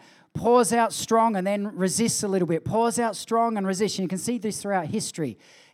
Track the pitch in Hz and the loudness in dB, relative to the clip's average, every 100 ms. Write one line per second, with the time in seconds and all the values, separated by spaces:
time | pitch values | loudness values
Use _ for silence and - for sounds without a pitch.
0 | - - _ - 214 240 233 233 226 - | -10 -20 _ -4 4 4 4 2 2 0
1 | - 226 226 202 185 208 202 175 185 170 | 0 4 4 2 -2 -2 -4 -2 -2 0
2 | 233 - 208 190 175 165 - 214 233 240 | 0 0 0 0 0 0 0 0 2 2
3 | 233 196 - 226 233 220 190 185 208 - | -2 -2 -2 0 2 0 -2 0 -2 -2
4 | 185 185 208 240 208 190 202 196 156 214 | -4 -4 -4 -4 -4 -6 -2 -2 -2 -4
5 | - - 147 104 - - _ | -6 -6 -6 -6 -18 -20 _